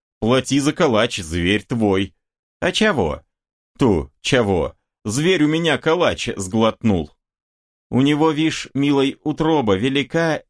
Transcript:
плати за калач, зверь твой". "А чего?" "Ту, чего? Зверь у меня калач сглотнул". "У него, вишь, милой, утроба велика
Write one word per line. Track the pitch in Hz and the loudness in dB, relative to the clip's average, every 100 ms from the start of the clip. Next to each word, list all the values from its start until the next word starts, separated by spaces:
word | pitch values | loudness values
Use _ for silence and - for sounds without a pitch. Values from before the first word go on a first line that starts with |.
| _ - | _ -4
плати | 107 131 127 139 | 0 0 2 0
за | 139 | 0
калач, | 143 160 107 117 - | 0 2 2 0 -4
зверь | 82 85 85 104 | -6 -2 0 0
твой". | - 117 104 95 98 _ _ _ _ - | -2 -2 0 0 -2 _ _ _ _ -6
"А | 165 | -4
чего?" | 180 214 160 85 71 - _ _ _ _ - | 0 0 0 -2 -4 -12 _ _ _ _ 0
"Ту, | 127 90 69 _ | 2 2 -2 _
чего? | - 131 104 90 67 - _ _ 110 | -2 0 2 0 -2 -8 _ _ -8
Зверь | 117 160 185 | -2 0 2
у | 147 | 2
меня | 160 165 131 | 0 0 -2
калач | 160 170 147 85 - - | 0 0 0 -2 -6 -6
сглотнул". | 95 110 110 - 120 92 76 _ _ _ _ _ _ _ - | -4 0 0 0 0 0 -2 _ _ _ _ _ _ _ -4
"У | 120 | 0
него, | 139 151 156 | 2 2 2
вишь, | 147 160 - - | 2 -2 -4 -8
милой, | 135 143 139 135 - | -2 0 2 0 -2
утроба | 151 147 160 160 113 95 | -6 -2 0 0 2 0
велика | 127 139 135 165 165 151 - | 0 -2 -2 -2 -2 -2 -6